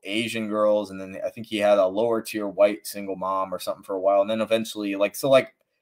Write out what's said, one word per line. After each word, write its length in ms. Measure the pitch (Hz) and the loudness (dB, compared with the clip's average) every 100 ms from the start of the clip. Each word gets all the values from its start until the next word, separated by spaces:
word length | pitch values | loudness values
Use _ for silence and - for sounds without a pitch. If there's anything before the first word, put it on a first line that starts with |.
Asian 440 | 95 104 117 113 107 | -6 -4 -2 -4 -4
girls, 440 | 107 107 104 101 | 0 2 2 0
and 100 | 95 | -8
then 180 | 95 95 92 | -12 -8 -8
I 40 | |
think 180 | - 107 | -8 -6
he 100 | 107 | 0
had 220 | 104 104 | 4 4
a 80 | 95 | 4
lower 340 | 95 117 113 | 2 0 0
tier 260 | 107 110 101 | -2 -6 -6
white 380 | 92 104 104 - | 2 2 2 -8
single 300 | 101 98 90 | -12 -8 -6
mom 360 | 92 95 95 | -4 -2 -4
or 60 | 90 | -6
something 260 | - 95 | -8 -10
for 120 | 98 98 | -6 -2
a 40 | |
while. 220 | 95 101 | 2 4
And 80 | 101 | 2
then 120 | 110 | 0
eventually, 540 | 107 113 113 107 104 98 | 0 0 0 -6 -4 -2
like, 200 | 101 - | -2 0
so, 120 | 143 | 4
like, 280 | 131 - _ _ _ | 4 4 _ _ _